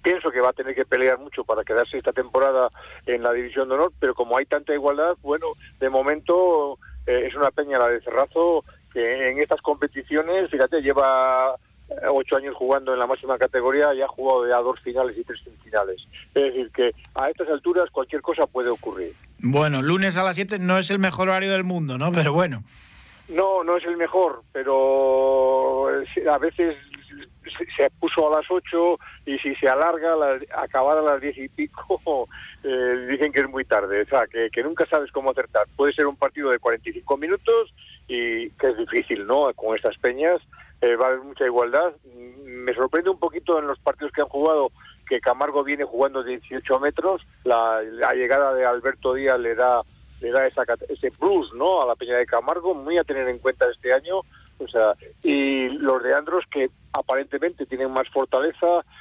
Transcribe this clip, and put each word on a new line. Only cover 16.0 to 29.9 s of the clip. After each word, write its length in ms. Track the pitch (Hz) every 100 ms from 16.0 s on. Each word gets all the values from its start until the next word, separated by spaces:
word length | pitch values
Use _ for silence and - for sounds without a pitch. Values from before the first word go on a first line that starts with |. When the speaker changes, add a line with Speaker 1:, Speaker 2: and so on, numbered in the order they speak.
| - - -
Speaker 1:
Es 100 | 135
decir, 280 | 139 127 120
que 200 | - 123 - - -
a 100 | 139
estas 240 | - 160
alturas 400 | 147 175 175 170
cualquier 300 | 147 131 147
cosa 260 | - 160 -
puede 220 | 127 123
ocurrir. 440 | 117 117 92 85 - - -
Speaker 2:
Bueno, 420 | 123 139 151 139
lunes 340 | 139 185 196 175
a 80 |
las 140 | 190 175
siete 220 | 196 208
no 180 | 180 185
es 120 | 180
el 80 | 196
mejor 280 | 190 175 190
horario 240 | 185 190
del 140 | 190 185
mundo, 320 | 180 147 127
¿no? 160 | 156
Pero 180 | 175 147
bueno. 320 | 156 180 123 - - - - - - -
Speaker 1:
No, 380 | 160 190 190 165
no 100 | 175
es 80 |
el 140 | 175 170
mejor, 460 | 165 185 170 123 _
pero, 1500 | 135 131 135 135 135 135 131 135 135 131 135 131 131 135 139
eh, 40 | 135 -
sí, 60 | 160
a 120 | 143
veces 380 | 160 - 170 147 - - - - - _ - -
se, 80 | 349 -
se 120 | 139 _
puso 280 | 160 - 151
a 100 | 156
las 120 | 151
ocho 480 | 185 - 170 170 165 - -
y 140 | - 135
si 160 | 143 135
se 140 | 139
alarga, 460 | 131 165